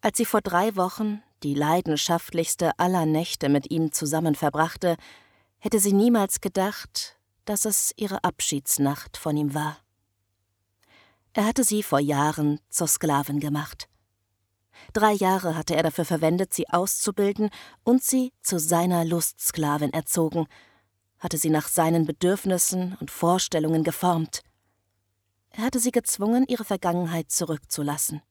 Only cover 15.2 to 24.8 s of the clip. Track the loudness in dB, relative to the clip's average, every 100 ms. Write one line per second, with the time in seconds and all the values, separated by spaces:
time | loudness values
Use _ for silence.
15.2 | 2 2 0 -4 -2 0 0 0 -2 0
16.2 | 2 0 -2 -4 -2 0 0 -2 -4 0
17.2 | 0 0 -2 -4 -20 -8 2 2 4 0
18.2 | -2 _ -4 -2 2 2 4 2 2 0
19.2 | -2 -4 -6 -2 0 0 0 -4 -4 0
20.2 | 0 0 -4 -8 _ _ _ _ _ _
21.2 | -6 -4 2 2 2 2 2 4 0 0
22.2 | 0 0 0 0 0 0 -4 -6 -12 -2
23.2 | 2 2 2 0 2 2 0 0 0 0
24.2 | -2 -8 _ _ _ _